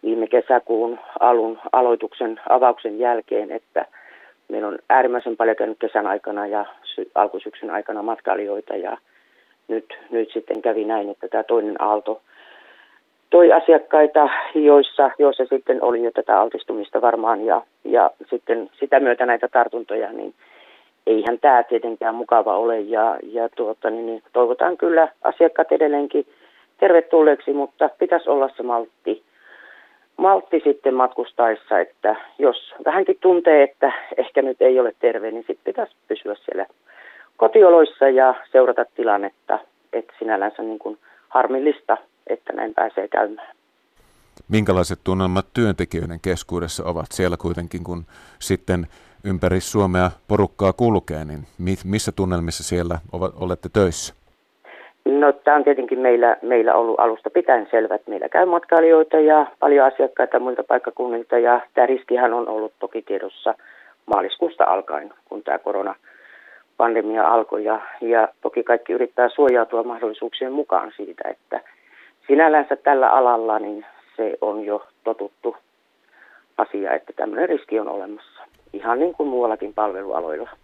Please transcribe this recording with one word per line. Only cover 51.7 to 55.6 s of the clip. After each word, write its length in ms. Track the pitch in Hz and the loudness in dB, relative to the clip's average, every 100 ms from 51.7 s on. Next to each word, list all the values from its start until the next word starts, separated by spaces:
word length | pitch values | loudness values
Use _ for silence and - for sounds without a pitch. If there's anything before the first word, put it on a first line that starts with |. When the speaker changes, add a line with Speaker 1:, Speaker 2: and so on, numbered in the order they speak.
| 95 92 | -4 -4
Speaker 2:
missä 260 | 104 - | -4 -4
tunnelmissa 520 | - 95 90 85 - | -4 -2 -2 -4 -8
siellä 360 | - 90 85 85 80 | -6 -4 -4 -6 -8
ova-, 200 | 90 92 - | -8 -8 -6
olette 340 | 90 90 90 | -6 -6 -4
töissä? 440 | 107 95 82 - _ _ _ _ _ _ - - _ - | 0 0 0 -12 _ _ _ _ _ _ -20 -20 _ -2
Speaker 1:
No, 220 | 139 147 | 2 2
tää 220 | 139 - | 2 2
on 80 | 147 | 2